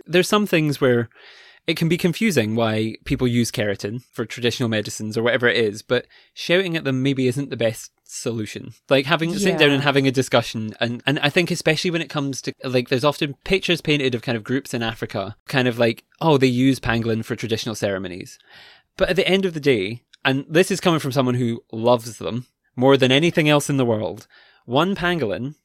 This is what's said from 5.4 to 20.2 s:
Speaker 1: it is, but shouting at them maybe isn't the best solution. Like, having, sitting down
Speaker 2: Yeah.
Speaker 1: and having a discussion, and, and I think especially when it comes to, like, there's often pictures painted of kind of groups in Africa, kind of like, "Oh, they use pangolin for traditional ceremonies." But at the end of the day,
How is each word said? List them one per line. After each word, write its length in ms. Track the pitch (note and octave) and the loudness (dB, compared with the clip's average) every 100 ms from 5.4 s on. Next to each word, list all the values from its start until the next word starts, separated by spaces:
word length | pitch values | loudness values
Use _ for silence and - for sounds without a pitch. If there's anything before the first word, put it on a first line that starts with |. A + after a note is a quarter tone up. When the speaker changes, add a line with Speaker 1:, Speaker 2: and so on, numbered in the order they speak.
| A#2+ | 2
Speaker 1:
it 100 | G#2+ | 4
is, 240 | A2 G#2 | 0 -2
but 240 | - B2 - - _ | -2 -2 -2 -20 _
shouting 420 | - - F3 F#3+ E3 | -14 0 0 2 -2
at 60 | |
them 180 | C#3 C3 | -2 0
maybe 260 | C3+ C3+ B2+ | 0 0 0
isn't 220 | B2+ C#3 | 0 -6
the 80 | B2+ | -2
best 340 | A2+ A2 - _ | -2 -4 -14 _
solution. 680 | _ - - A2+ G#2+ G#2+ G#2+ - _ | _ -8 -6 -6 -6 -10 -14 -18 _
Like, 160 | C3+ C3+ | 0 2
having, 260 | E3 E3 | 0 0
sitting 240 | F#3+ G3 E3 | 0 0 4
down 120 | D3+ | 4
Speaker 2:
Yeah. 60 | C#3 | 4
Speaker 1:
and 80 | |
having 220 | C#3+ C#3 C3+ | 4 4 4
a 40 | |
discussion, 640 | B2+ B2+ B2+ A#2 A#2 A2 - | 2 2 2 0 -6 -8 -4
and, 220 | A#2 A#2+ - | -4 -2 -2
and 100 | D3 | 0
I 100 | D3 | 0
think 200 | F#3 E3+ | 0 0
especially 400 | F3 - D#3 F#3 | 0 0 0 0
when 120 | E3 | -4
it 80 | D#3+ | -4
comes 320 | D#3 C#3 C3 | -6 -6 -6
to, 100 | - - | -10 -8
like, 260 | C3+ B2+ B2 | -2 -2 0
there's 140 | C3 D3 | 2 2
often 300 | C#3+ D3+ C#3 - | 0 -4 -6 -2
pictures 360 | F#3+ - E3+ | -2 0 -2
painted 320 | - D3 C3 | 0 0 0
of 80 | A#2+ | -2
kind 160 | B2 A#2 | -4 -6
of 60 | |
groups 300 | G#2 B2+ - | -2 -4 -4
in 100 | A#2+ | -6
Africa, 540 | A#2 A2 - A2 G2 - - | -6 -6 -6 -6 -8 -10 -6
kind 200 | C#3 B2+ | 0 0
of 120 | A#2 | 2
like, 240 | A#2 A#2 _ _ | 0 0 _ _
"Oh, 160 | E3 D3 | 2 4
they 100 | C3 | 4
use 320 | A#2+ C3 B2+ | 4 2 2
pangolin 460 | - A#2 A2+ A2 A2 | 0 0 0 -4 -4
for 100 | A2+ | -8
traditional 400 | A2 A2 - G#2+ | -4 -4 -4 -4
ceremonies." 640 | G#2+ G2 F#2+ F2+ F#2+ - _ - - - _ - | -4 -4 -6 -12 -16 -18 _ -20 -20 -20 _ -4
But 120 | F#3 | -2
at 60 | F#3 | 0
the 120 | E3 | 2
end 180 | F#3+ F#3+ | 0 0
of 80 | D#3+ | -2
the 40 | |
day, 440 | C#3+ A#2+ F#2+ A#2+ _ _ | 2 2 0 -6 _ _